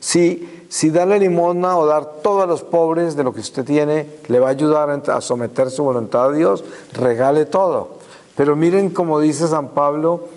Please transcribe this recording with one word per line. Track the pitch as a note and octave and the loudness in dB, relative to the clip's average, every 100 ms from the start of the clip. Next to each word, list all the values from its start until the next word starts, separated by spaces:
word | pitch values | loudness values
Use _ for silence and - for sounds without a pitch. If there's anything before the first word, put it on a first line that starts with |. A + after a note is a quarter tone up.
Si, | - E3+ F3 F3+ - - - | -2 2 2 0 -10 -18 -14
si | - D#3+ | -2 0
darle | D#3+ F3+ G#3 | 2 2 2
limosna | F#3+ F3 E3+ F3 F3+ F3+ | 2 2 0 0 0 2
o | D3+ | 2
dar | D3+ D3 - | 0 -2 -4
todo | G#3 G3 | 0 2
a | F#3 | 0
los | D#3 | -2
pobres | - E3+ E3 E3 E3+ D3 | 0 0 2 0 -2 -2
de | |
lo | C3 | -4
que | A2+ | -4
usted | G#2 - | -8 -6
tiene | B2+ D3 D3 D3+ D3 - - | -2 0 2 0 -4 -10 0
le | B2 | 2
va | C3 | 2
a | |
ayudar | C#3 D3+ D3+ D3 | 2 2 2 0
a, | C#3+ C#3 C3+ | -2 -2 -4
a | |
someter | - B2 A#2 - C3 | -2 -4 -4 -2 -2
su | C3 | -2
voluntad | C#3+ B2 G#2+ A#2+ C3 | -2 -2 -2 0 2
a | |
Dios, | D3 F3+ F#3 - - - | 2 0 0 -6 -18 -12
regale | - B2 A#2 C3+ D3+ | -2 0 2 2 2
todo. | D3+ F#3 F#3+ B2+ - - - - - | 2 0 0 -2 -6 -14 -20 -20 -10
Pero | - C#3+ D3 | -2 0 2
miren | E3+ F#3+ G3 | 2 2 0
como | F3+ E3+ D3+ | -2 0 2
dice | D3+ C#3+ E3 | 0 0 0
San | D#3 C#3 | -2 -2
Pablo | - C#3+ D3 D#3+ F3 - | -2 0 0 0 -2 -6